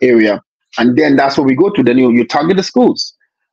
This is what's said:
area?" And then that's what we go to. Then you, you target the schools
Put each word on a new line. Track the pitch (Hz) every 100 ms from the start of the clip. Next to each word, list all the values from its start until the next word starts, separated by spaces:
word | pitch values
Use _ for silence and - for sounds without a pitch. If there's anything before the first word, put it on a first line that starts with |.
area?" | 127 117 107 98 - _ _ -
And | 120 123
then | 151 139
that's | 139 156
what | 135
we |
go | 131 196
to. | 165
Then | 123 127
you, | 127
you | 120 117
target | 147 160 190
the |
schools | 185 247 233 - - - _ _ _